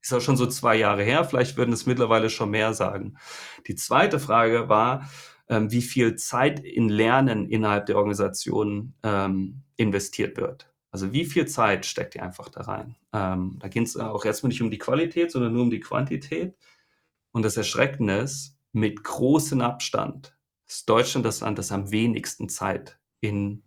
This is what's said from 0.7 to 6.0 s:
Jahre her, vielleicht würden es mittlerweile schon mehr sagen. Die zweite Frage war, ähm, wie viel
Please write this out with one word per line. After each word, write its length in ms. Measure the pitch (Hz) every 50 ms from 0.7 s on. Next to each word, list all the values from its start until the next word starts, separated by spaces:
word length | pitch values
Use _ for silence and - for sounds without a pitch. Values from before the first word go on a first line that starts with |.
| 110
Jahre 260 | 110 110 101 104 101
her, 220 | 101 110 131 156 170
vielleicht 320 | - - 127 123 127 -
würden 180 | - 123 120 117
es 100 | 110 -
mittlerweile 460 | 127 127 120 123 110 113 113 110 110
schon 200 | 110 - 117 104
mehr 240 | 104 110 107 113 110
sagen. 440 | - 98 95 101 98 - 101 - - - - - - - - - - _
Die 80 | - -
zweite 460 | - - - 123 135 180 202 175 143
Frage 480 | 135 - 107 117 113 113 113 117 113 95
war, 420 | 107 107 113 123 131 135 135 - - - - - - _ _ _
ähm, 240 | 120 110 107 107
wie 100 | 110 120
viel 320 | 117 - - 131